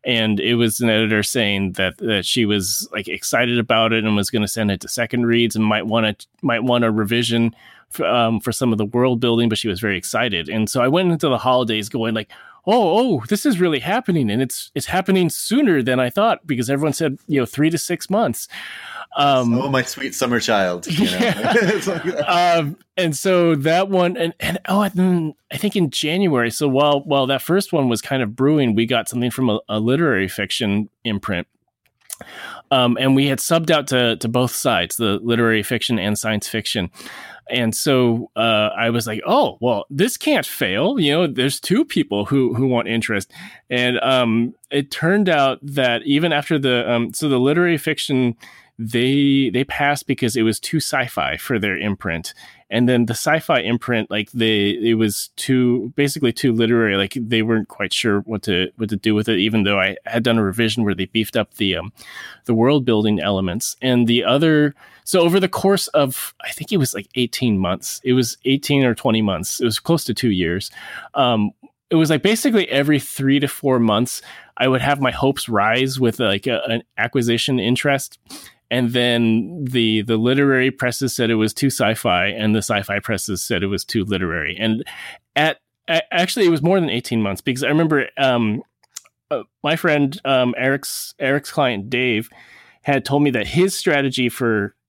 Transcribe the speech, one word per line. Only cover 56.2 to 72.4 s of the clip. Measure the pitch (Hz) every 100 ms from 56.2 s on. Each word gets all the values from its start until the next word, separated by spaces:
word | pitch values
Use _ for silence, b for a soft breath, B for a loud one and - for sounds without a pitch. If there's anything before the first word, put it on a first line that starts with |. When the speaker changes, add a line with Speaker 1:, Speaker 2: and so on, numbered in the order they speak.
| 131
Speaker 1:
too | - 135
literary. | 113 113 117 110 98
Like, | 98
they | 131 113 113
weren't | 110 113 98
quite | - 95
sure | - 117 101
what | 104 107
to, | - 90 92
what | - 107
to | 104
do | 110
with | 107 107
it, | 101
even | 104 110
though | 98 98
I | 95 90
had | - 117
done | 117 113
a |
revision | 101 104 113 110
where | 104
they | 92
beefed | 92 110 107 117
up | 104
the, | - 98 87
um, | 98 _ B B B B
the | -
world | 113 120 147
building | 123 107 107 104
elements. | 87 98 95 95 - -
And | 127 123 117
the | 120
other, | 98 135 160 151 147 - B B
so | - 185
over | 170 190
the | 185
course | - 196 196 -
of, | 156 139 - - _
I | -
think | - 160
it | 202
was, | 131
like, | 98 101
eighteen | 127 120 - 123 101
months, | 90 92 - -
it | 135
was | 127 117 -
eighteen | 131 139 - 143
or | 127
twenty | 113 123 110
months. | 107 87 90 -
It |
was | 120 107
close | - 170
to | -
two | 110 123
years. | 92 82 90 - B B B B
Um, | - 123 113 104 _ - _ _
it |
was, | 165 160
like, | 151
basically | 190 226